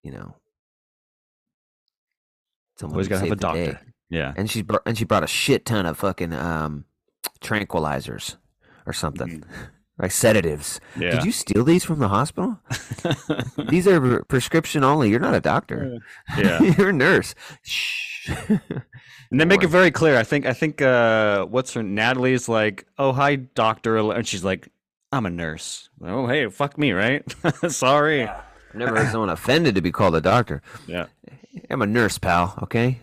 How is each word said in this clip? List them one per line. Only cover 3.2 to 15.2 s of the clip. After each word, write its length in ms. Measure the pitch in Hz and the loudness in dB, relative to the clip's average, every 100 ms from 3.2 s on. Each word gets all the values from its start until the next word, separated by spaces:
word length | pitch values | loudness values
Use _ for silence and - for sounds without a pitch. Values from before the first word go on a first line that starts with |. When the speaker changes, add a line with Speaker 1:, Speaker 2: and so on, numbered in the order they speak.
Speaker 2:
have 40 | 90 | -2
Speaker 1:
save 40 | |
Speaker 2:
a 40 | 104 | -2
Speaker 1:
the 180 | 95 | -2
day. 120 | 82 82 | -2 -4
Speaker 2:
doctor. 220 | - - _ _ | -6 -16 _ _
Yeah. 240 | 82 69 73 | -6 -4 -4
Speaker 1:
And 140 | 104 | -4
she 120 | 113 | -4
br-, 160 | 101 107 - | -2 -2 -2
and 120 | 113 | -4
she 80 | 107 | 0
brought 180 | 104 | 0
a 40 | 78 | 0
shit 380 | - - 131 - | -2 0 0 0
ton 200 | 113 87 | -2 -2
of 120 | 76 | -2
fucking, 360 | 98 90 85 | -4 -4 -6
um, 520 | 78 82 80 78 73 - _ _ _ - _ | -4 -4 -4 -4 -6 -12 _ _ _ -16 _
tranquilizers 920 | - 107 101 90 78 69 - 57 - - _ _ _ _ - | -4 -4 -2 -2 -2 -4 -6 -12 -12 -14 _ _ _ _ -10
or 60 | |
something. 340 | 76 78 71 - 80 | -6 -6 -6 -10 -10
Speaker 2:
Mm-hmm. 220 | 78 - - _ _ - | -16 -18 -18 _ _ -8
Speaker 1:
Like 120 | 92 | -4
sedatives. 680 | - 113 110 85 76 - - - - | 2 4 4 2 -4 -8 -12 -14 -6
Speaker 2:
Yeah. 100 | 87 | -2
Speaker 1:
"Did 120 | 80 80 | 0 0
you 60 | |
steal 320 | - - 101 | -2 0 2
these 200 | 127 175 | 4 4
from 140 | - 156 | 2 -2
the 100 | 113 | 2
hospital?" 500 | 101 139 - 185 214 _ - - - - | 2 0 -2 -4 -6 _ -10 -8 -8 -4
Speaker 2:
<laughs> 580 | - - 151 127 - - | -4 -4 -6 -6 -8 0
Speaker 1:
"These 180 | 170 180 | 2 6
are 120 | 175 | 6
pre-, 240 | 127 120 - | 4 2 2
prescription 560 | 131 - 165 156 156 | -2 2 0 0 2
only. 260 | 135 151 120 | 4 4 4
You're 100 | |
not 140 | 113 | 4